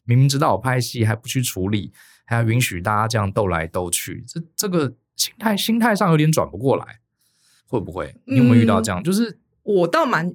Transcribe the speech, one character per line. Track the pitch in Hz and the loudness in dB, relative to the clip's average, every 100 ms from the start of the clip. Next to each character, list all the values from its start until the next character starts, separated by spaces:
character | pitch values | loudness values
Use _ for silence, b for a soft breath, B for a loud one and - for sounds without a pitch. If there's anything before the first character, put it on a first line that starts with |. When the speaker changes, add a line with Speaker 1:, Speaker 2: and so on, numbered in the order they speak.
Speaker 1:
明 | - 120 | 0 4
明 | 139 | 4
知 | 139 | 4
道 | 156 | 0
有 | 95 | 0
派 | 131 127 | 0 -2
系 | 117 123 | -2 -2
还 | 107 107 | 0 0
不 | - | -4
去 | 135 | -4
处 | 123 - 92 | -4 -4 -2
理， | 104 92 b b b | -2 -4 b b b
还 | - 117 | -4 -2
要 | |
允 | 113 117 | 0 0
许 | 123 90 | 0 -4
大 | 90 | -2
家 | 107 110 | -2 0
这 | 113 | -2
样 | 101 | -2
斗 | 95 104 | -2 -2
来 | 85 82 | -2 -4
斗 | 92 90 | -6 -4
去？ | - - 82 120 | -6 -8 -12 -12
这， | - 165 | -14 -10
这 | - 214 | -8 -4
个 | 175 139 - _ - | -2 -2 -6 _ -8
心 | - - | -8 -4
态， | 214 196 | -2 -2
心 | - 226 | 0 0
态 | 233 202 | 2 2
上 | 196 | 2
有 | 160 | 4
点 | 156 | 4
转 | 156 78 | 2 -2
不 | 95 | -2
过 | 131 104 | 0 0
来， | - - _ _ _ _ _ _ _ | -4 -16 _ _ _ _ _ _ _
会 | 123 | -6
不 | 82 | -6
会？ | 85 76 - - | -8 -10 -12 -2
你 | 262 | 4
有 | |
没 | - | 6
有 | 240 | 6
遇 | |
到 | 226 196 | 6 2
这 | 214 | 0
样？ | 180 | -2
Speaker 2:
嗯。 | |
Speaker 1:
就 | 170 | -2
是 | 190 233 165 _ _ | -2 -2 -6 _ _
Speaker 2:
我 | - 202 170 | 0 2 2
倒 | 311 | 2
蛮 | 302 180 175 | 0 0 -2